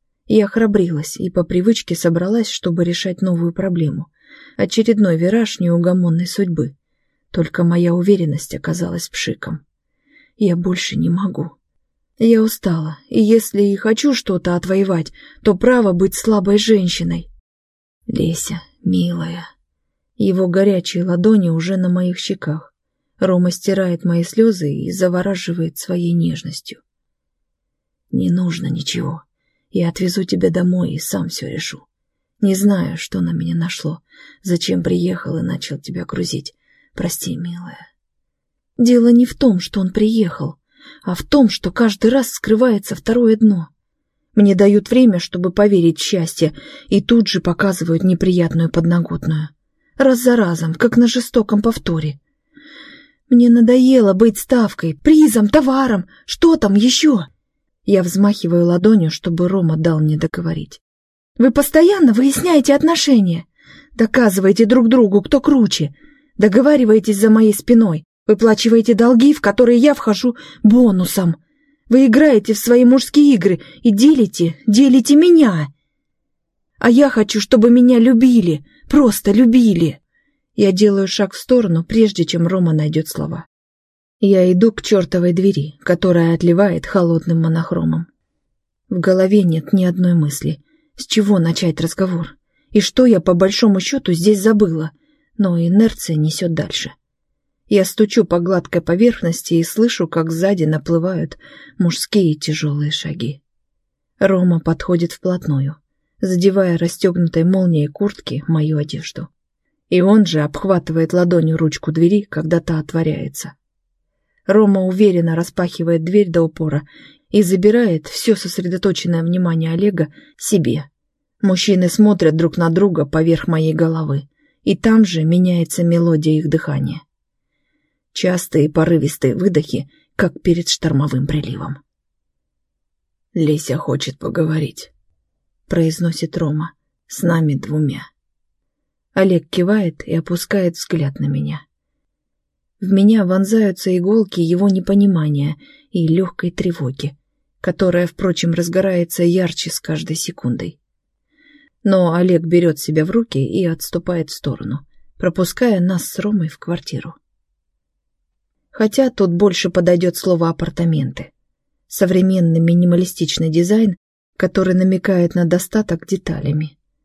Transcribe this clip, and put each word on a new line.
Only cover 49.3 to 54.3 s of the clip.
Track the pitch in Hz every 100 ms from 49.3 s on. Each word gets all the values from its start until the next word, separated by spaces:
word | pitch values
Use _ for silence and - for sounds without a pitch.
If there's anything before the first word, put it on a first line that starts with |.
| 156 156 _ _ _ _ -
Раз | 269 247
за | 247 233
разом, | 185 165 165
как | 165 233 233
на | 240
жестоком | 247 - 247 208 208
повторе. | 226 226 - 165 151 143 _ _ _ - _ - - - _ _ -
Мне | 240 240
надоело | 240 226 254 254 262 202
быть | 185 233